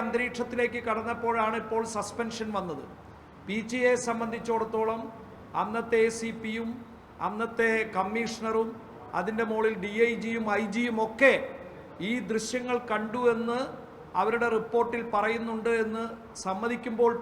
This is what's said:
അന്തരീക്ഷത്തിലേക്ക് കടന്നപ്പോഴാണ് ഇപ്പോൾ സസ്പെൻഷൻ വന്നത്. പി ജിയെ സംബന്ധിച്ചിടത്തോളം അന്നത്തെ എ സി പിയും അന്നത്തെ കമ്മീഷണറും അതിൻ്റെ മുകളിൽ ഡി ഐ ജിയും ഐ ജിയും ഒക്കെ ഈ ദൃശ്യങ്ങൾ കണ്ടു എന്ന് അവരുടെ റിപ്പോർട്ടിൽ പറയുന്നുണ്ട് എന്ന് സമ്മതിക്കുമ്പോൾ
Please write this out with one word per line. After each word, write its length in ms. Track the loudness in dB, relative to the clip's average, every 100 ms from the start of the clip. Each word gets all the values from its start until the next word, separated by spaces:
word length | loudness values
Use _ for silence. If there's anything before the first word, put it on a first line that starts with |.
അന്തരീക്ഷത്തിലേക്ക് 760 | 4 0 0 -2 -4 0 0 0 -2
കടന്നപ്പോഴാണ് 720 | -2 -2 -2 0 2 2 0
ഇപ്പോൾ 200 | -2 -2 -2 -4
സസ്പെൻഷൻ 520 | -4 -4 -4 -4 -4 -4
വന്നത്. 280 | -4 -8 -10 -16 -18 -20 -20 -16 -4
പി 120 | -4 -2
ജിയെ 220 | 2 4 4 2
സംബന്ധിച്ചിടത്തോളം 960 | -2 -2 -4 0 0 0 0 0 -2 -6 -12 -16 -18 -8 -4
അന്നത്തെ 380 | -2 -2 2 4 4
എ 40 | 2
സി 120 | -6 -6
പിയും 280 | -6 -4 -6 -8 -12 -18 -20 -4 -4
അന്നത്തെ 440 | -2 -4 2 4 4 2 0
കമ്മീഷണറും 720 | 0 0 -2 -2 0 2 0 -4 -14 -16 -6 -2
അതിൻ്റെ 240 | -2 0 0
മുകളിൽ 240 | 2 2 0
ഡി 80 | -4 4 4
ഐ 20 | 4
ജിയും 220 | -2 -2 0 0
ഐ 20 | 2
ജിയും 220 | 0 0 2 0
ഒക്കെ 260 | 8 8 8 0 -8 -12 -14 -16 -8 -2
ഈ 40 | -2 0
ദൃശ്യങ്ങൾ 460 | -2 0 -4 0 -2 0
കണ്ടു 300 | -2 0 2 2
എന്ന് 260 | 4 0 0 -2 -6 -14 -16 -4 0
അവരുടെ 280 | 2 2 2 2
റിപ്പോർട്ടിൽ 460 | 2 2 2 0 0
പറയുന്നുണ്ട് 580 | 0 2 0 -2 -2 2 2
എന്ന് 200 | 2 -2 -6 -8 -14 -8
സമ്മതിക്കുമ്പോൾ 680 | -4 -2 -2 -2 -4 4 4 4